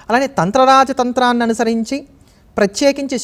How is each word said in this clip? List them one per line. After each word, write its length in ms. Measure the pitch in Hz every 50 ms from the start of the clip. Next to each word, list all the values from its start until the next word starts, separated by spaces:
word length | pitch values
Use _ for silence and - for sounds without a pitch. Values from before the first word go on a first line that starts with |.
| - -
అలానే 180 | 226 254 277
తంత్రరాజ 640 | 269 - - 160 190 214 262 262 262 269 269 269 269
తంత్రాన్ని 520 | 269 - 247 247 240 262 247 247 240 240 233
అనుసరించి 640 | 226 220 220 233 226 233 226 220 - 269 285 - - _ _ _ _ _ _ _ _ -
ప్రత్యేకించి 600 | - 208 196 - - 294 277 277 285 277 262 277 226